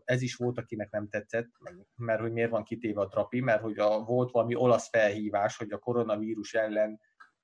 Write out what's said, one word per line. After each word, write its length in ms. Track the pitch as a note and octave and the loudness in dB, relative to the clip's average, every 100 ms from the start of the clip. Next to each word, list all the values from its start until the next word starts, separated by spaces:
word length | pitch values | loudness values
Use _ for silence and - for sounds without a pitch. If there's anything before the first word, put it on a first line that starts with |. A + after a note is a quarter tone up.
| - | -2
ez 160 | B2+ | 0
is 140 | B2+ - | -2 -2
volt, 220 | B2 B2 | -2 -4
akinek 340 | A#2 A2 G2+ | -6 -8 -6
nem 180 | G#2 G#2 | -6 -6
tetszett, 400 | G#2+ G#2 A#2 A#2 _ - F2+ - - | -6 -4 -6 -6 _ -20 -20 -20 -8
mert 260 | A#2 A2 | -2 -2
hogy 100 | A#2 | 0
miért 180 | A2+ A#2 | 0 0
van 140 | A2+ | 0
kitéve 380 | G#2+ A#2 A#2 G#2 | -4 -4 -2 -2
a 60 | G2 | 0
drapi, 320 | G#2+ G2 B2 | -2 -2 0
mert 220 | B2 G#2+ | 2 0
hogy 160 | A2 G#2 | 0 0
a, 260 | G#2 G#2+ | 2 2
volt 280 | A2+ B2 B2 | 0 0 2
valami 240 | A#2 A#2 A#2+ | 2 2 4
olasz 340 | B2 A2 - | 6 4 4
felhívás, 680 | A#2 G#2 G#2+ G#2 G2+ A2 - | 4 4 2 -2 0 0 -2
hogy 140 | A2 | -8
a 60 | G2+ | -6
koronavírus 760 | - A#2+ A2+ G#2+ A2 A2 G#2 | -2 0 0 -2 -2 -6 -2
ellen, 460 | A2+ A2 G#2+ G#2+ A2 _ _ - _ | -2 0 0 0 -2 _ _ -20 _